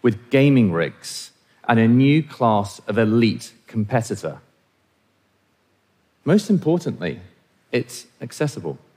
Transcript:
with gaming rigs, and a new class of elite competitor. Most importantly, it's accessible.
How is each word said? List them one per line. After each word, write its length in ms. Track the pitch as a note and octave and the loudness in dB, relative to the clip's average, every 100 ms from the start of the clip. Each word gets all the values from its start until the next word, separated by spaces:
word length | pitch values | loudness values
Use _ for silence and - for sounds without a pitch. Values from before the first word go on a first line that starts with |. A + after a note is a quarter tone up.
with 260 | B2 G#2+ - | 0 -2 -2
gaming 420 | C3+ C#3+ C3+ G#2+ | 2 4 4 2
rigs, 600 | E2 D#2 - - - - _ _ _ - | 0 -4 -8 -16 -16 -16 _ _ _ 0
and 120 | A#2 | 2
a 80 | A2+ | 4
new 340 | A#2+ C3+ D3+ | 4 4 2
class 580 | D3+ - A#2+ G#2+ G2+ - - | 0 -2 0 0 -2 -10 -6
of 100 | A2 | -2
elite 540 | A2 A2+ A#2 A2 - _ _ | 2 2 2 0 -10 _ _
competitor. 760 | A2+ G#2 B2+ A2+ G2+ D#2+ - _ _ _ _ _ _ _ _ _ _ _ _ _ _ _ _ _ _ | -8 -4 -4 -4 -8 -8 -12 _ _ _ _ _ _ _ _ _ _ _ _ _ _ _ _ _ _
Most 260 | - G3+ G#3 | 0 0 2
importantly, 720 | F#3+ D3+ E3+ D#3+ - E2+ C#2+ - _ _ _ _ | 0 2 -2 -2 -8 -8 -8 -16 _ _ _ _
it's 340 | B2 - - - _ | -4 -4 -14 -20 _
accessible. 560 | A#2+ - D3+ - E2 C2+ _ | -16 -6 -6 -6 -10 -12 _